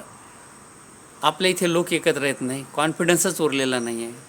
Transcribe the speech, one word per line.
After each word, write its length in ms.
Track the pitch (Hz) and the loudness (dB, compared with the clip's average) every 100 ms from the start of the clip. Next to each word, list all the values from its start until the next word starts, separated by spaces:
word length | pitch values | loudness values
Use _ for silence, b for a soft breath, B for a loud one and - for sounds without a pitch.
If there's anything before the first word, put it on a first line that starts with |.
| - - - - - - - - - - - - | -6 -20 -20 -20 -20 -20 -20 -20 -20 -20 -20 -2
आपल्या 300 | 151 151 185 | 0 2 0
इथे 200 | 180 175 | 2 2
लोक 180 | 170 165 | 2 2
एकत्र 300 | 165 165 143 | 0 2 2
येत 180 | 139 131 | 0 -2
नाही, 220 | 127 135 135 | -4 -6 -6
कॉन्फिडन्सच 680 | - 156 156 170 170 196 165 | -2 -2 0 2 4 2 0
उरलेला 380 | 151 135 131 127 | 0 0 0 -2
नाही 240 | 117 117 | -2 -6
आहे. 100 | 117 123 | -8 -12